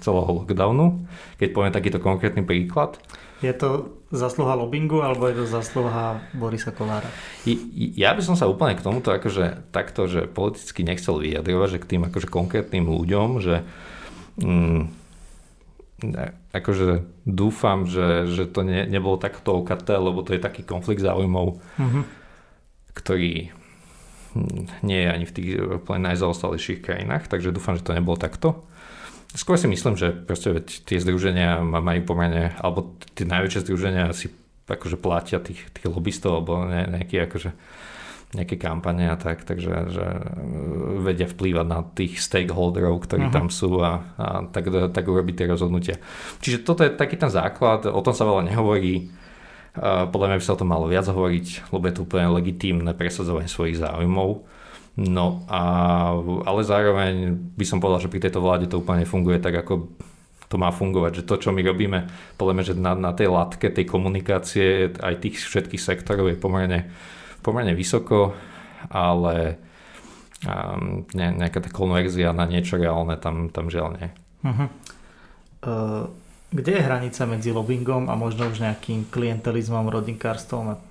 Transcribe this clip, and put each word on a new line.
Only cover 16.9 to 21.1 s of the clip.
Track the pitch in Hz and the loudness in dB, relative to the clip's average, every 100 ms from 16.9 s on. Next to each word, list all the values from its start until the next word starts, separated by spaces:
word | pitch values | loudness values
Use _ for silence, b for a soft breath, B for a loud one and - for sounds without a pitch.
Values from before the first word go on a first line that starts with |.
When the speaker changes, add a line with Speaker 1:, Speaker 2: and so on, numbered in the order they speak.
| 87 87 - | 4 0 -6
Speaker 1:
dúfam, | - 92 104 110 113 95 | -2 2 2 4 2 2
že, | 90 90 87 85 87 | 2 2 4 4 2
že | 87 87 | 0 -2
to | - | 0
ne-, | 95 92 101 | 0 0 0
nebolo | 98 95 92 | 0 2 0
takto | 98 - - 92 | -2 -4 0 0
okaté, | 87 104 - | 0 -2 0
lebo | 98 92 90 | 2 2 0
to | 90 | 0
je | 92 | -2
taký | 90 - | -2 -8
konflikt | - 87 87 98 | -8 -6 -2 0
záujmov, | 95 | 2